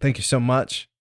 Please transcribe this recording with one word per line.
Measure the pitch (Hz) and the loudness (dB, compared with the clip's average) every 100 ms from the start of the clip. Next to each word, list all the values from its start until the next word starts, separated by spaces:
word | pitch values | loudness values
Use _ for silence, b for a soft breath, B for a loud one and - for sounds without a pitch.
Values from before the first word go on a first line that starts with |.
thank | 139 123 | -2 -2
you | |
so | - 131 | 0 0
much. | 120 127 117 - - _ | 2 0 0 -6 -12 _